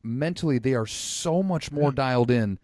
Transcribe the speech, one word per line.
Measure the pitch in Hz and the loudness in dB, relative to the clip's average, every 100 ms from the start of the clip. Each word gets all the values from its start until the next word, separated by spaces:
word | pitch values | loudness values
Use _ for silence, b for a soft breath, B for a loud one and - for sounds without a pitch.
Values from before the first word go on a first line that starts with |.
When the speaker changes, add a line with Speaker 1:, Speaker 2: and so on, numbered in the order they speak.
Speaker 1:
mentally | 113 123 160 175 165 127 | -6 -4 -4 -2 0 2
they | 131 123 | 2 0
are | 110 | -2
so | - - - 170 170 | -6 -8 -6 -2 0
much | 190 165 - | 0 -2 -4
more | 147 147 | 0 2
Speaker 2:
Yeah. | 139 | 2
Speaker 1:
dialed | 131 123 120 | 2 2 4
in | 120 107 95 | 4 2 -4